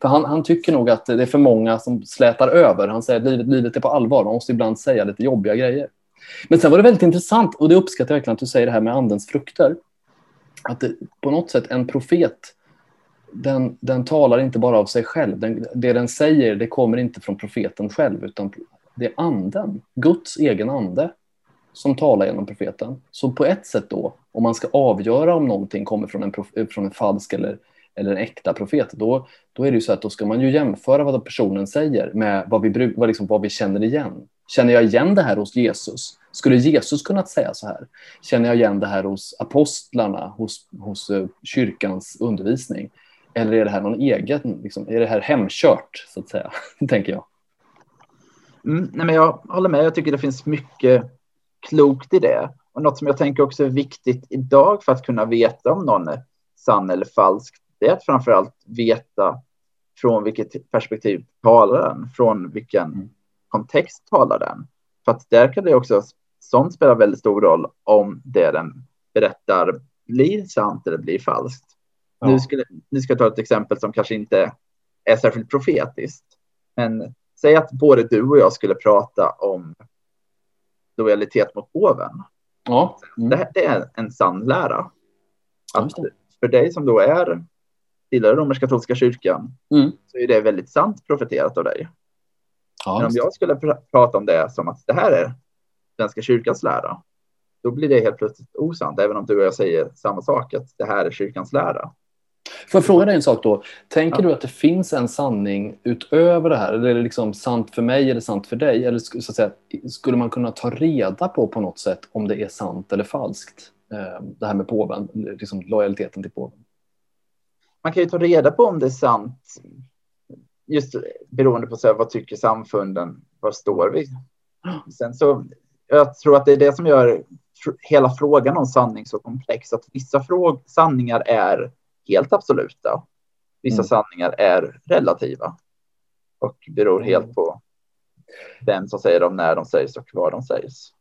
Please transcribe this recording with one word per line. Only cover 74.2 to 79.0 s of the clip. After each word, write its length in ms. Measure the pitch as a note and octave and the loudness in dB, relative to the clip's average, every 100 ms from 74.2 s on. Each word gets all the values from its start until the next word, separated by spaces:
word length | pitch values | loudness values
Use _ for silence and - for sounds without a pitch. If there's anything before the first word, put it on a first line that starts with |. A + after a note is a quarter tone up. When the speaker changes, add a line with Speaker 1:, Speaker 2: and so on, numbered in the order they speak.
| G#2+ F#2+ F2+ - _ _ _ _ | -2 0 0 -4 _ _ _ _
Speaker 2:
är 120 | - A2+ | 0 2
särskilt 340 | A#2 A#2 - | 2 0 -4
profetiskt. 760 | C#3 B2+ D3 B2+ - - - _ _ _ _ _ - | -4 0 -2 -2 -8 -14 -14 _ _ _ _ _ -6
Men 380 | A2+ A2 B2 - _ _ | -4 -4 -10 -18 _ _
säg 160 | D3+ D#3 | 4 4
att 140 | D#3 | 2
både 300 | B2+ D3 A#2+ | 2 6 6
du 200 | A#2 G#2+ C3 | 4 0 4
och 100 | C#3+ | 6
jag 140 | F#2+ | 4
skulle 220 | - G2+ | 2 -4
prata 540 | F#2 G#2+ G2+ | 0 2 2